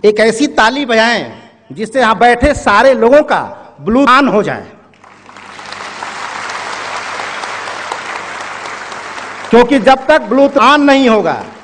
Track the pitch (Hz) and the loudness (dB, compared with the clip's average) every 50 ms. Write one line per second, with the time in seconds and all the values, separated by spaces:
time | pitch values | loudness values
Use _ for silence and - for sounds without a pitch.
0 | - 208 208 214 214 226 226 226 285 285 294 - 220 226 254 285 285 240 233 220 | 4 2 2 4 2 2 2 0 -2 0 2 2 2 2 2 -2 -2 0 0 2
1 | 220 233 233 202 143 117 - - - - _ _ _ _ 131 151 220 214 - 262 | 2 2 0 -2 -4 -8 -14 -18 -20 -20 _ _ _ _ -10 -10 -10 -4 0 0
2 | 240 214 226 175 233 240 240 240 254 294 269 - - 233 202 208 240 269 262 226 | 2 2 2 4 4 4 4 4 2 0 0 0 0 2 2 4 4 4 4 4
3 | 220 233 269 302 302 - - 165 127 101 - - - - - - 139 175 226 262 | 4 6 6 4 4 4 -2 -2 -2 -6 -12 -18 -20 -20 -20 -10 -4 0 2 2
4 | 285 247 254 262 285 247 185 214 185 151 131 107 95 - - - _ _ _ _ | 4 4 4 4 4 2 2 0 0 -2 -6 -8 -10 -16 -20 -20 _ _ _ _
5 | - - - - - - - - - - - - - - - - - - - - | -20 -20 -20 -20 -20 -20 -20 -20 -20 -20 -20 -18 -16 -16 -14 -14 -14 -14 -14 -12
6 | - - - - - - - - - - - - - - - - - - - - | -12 -12 -12 -12 -12 -12 -10 -10 -10 -10 -10 -10 -10 -10 -10 -10 -10 -10 -10 -10
7 | - - - - - - - - - - - - - - - - - - - - | -10 -10 -10 -10 -10 -10 -10 -12 -12 -12 -12 -12 -12 -12 -12 -12 -10 -10 -12 -10
8 | - - - - - - - - - - - - - - - - - - - - | -10 -12 -12 -12 -12 -12 -14 -14 -12 -14 -14 -14 -14 -14 -14 -14 -14 -14 -14 -14
9 | - - - - - - - - - - 226 233 240 240 277 269 190 262 262 262 | -14 -14 -14 -14 -14 -14 -14 -14 -4 2 4 4 4 4 2 2 4 4 2 2
10 | 269 - 302 311 240 202 233 262 277 277 277 277 220 254 294 294 285 277 269 269 | 4 2 2 2 2 0 2 2 2 4 4 2 4 4 4 4 4 4 4 4
11 | 269 240 220 214 180 160 135 110 98 - - - | 4 4 2 2 2 -2 -4 -4 -8 -14 -18 -20